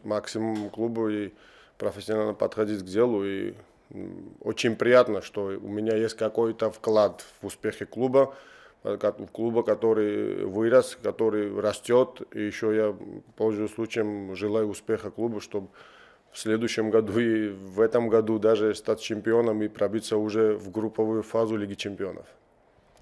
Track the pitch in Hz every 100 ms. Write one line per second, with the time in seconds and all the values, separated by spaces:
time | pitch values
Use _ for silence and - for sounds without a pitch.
0 | 107 104 - 110 110 107 104 107 117 113
1 | 110 104 98 - - - - - 104 95
2 | 107 107 107 101 107 110 107 104 92 101
3 | 123 104 98 98 98 98 - _ - 98
4 | 95 90 95 - - 110 120 107 113 123
5 | 117 98 - 104 98 98 101 104 110 110
6 | 113 - 110 113 113 113 110 - 110 107
7 | 101 - - - 101 - 110 - 101 110
8 | 127 135 135 - - - - _ 107 101
9 | 104 - 98 - 117 113 107 104 113 110
10 | 104 104 104 95 101 101 113 127 123 -
11 | 104 - 110 107 104 101 104 - - 123
12 | 127 - - 110 104 - 110 107 107 92
13 | - 104 - - 110 104 107 - 110 117
14 | 104 104 98 92 104 110 107 95 - 107
15 | 104 107 117 104 - 104 95 - - -
16 | - _ _ - 110 113 117 - 110 110
17 | 107 113 117 110 104 98 95 95 113 120
18 | 113 113 110 110 110 107 107 98 - 110
19 | - 104 110 117 117 107 107 - 101 107
20 | - 107 107 107 110 104 95 107 110 -
21 | 110 110 - 113 113 110 101 98 104 95
22 | 95 90 - _ _ _ _ _ _ _